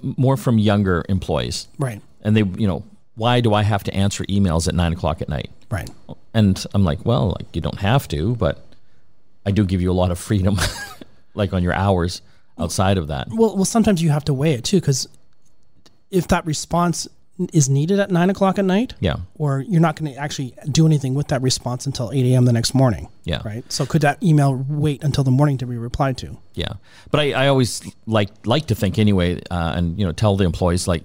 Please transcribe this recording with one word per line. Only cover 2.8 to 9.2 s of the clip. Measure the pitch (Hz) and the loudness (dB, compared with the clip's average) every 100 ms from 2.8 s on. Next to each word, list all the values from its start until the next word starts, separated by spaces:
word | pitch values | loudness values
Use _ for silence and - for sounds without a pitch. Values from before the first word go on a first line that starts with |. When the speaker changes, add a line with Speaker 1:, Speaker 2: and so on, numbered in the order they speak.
| - - - | -6 -20 -20
Speaker 1:
"Why | - 113 123 | -4 0 2
do | 120 | 2
I | 104 | 2
have | 104 104 | 2 0
to | - | -2
answer | - 196 - | 0 0 -2
emails | - 101 190 160 85 | -2 2 2 2 0
at | |
nine | 85 85 | 0 0
o'clock | 82 82 76 | 0 -2 -4
at | - | -4
night?" | 71 - - - | -6 -8 -14 -10
Speaker 2:
Right. | 90 - - - - - | -8 -8 -14 -18 -18 -4
Speaker 1:
And | 113 104 90 - | 2 2 2 -2
I'm | 98 | 0
like, | 92 73 | 0 0
"Well, | 117 127 110 - | 0 0 0 -4
like, | - | -6
you | - | -6
don't | 76 - | -6 -4
have | 95 135 - | 0 0 0
to, | 71 90 120 | -2 -2 0
but | 78 - - - - - - - | -2 -2 -10 -20 -20 -20 -20 -20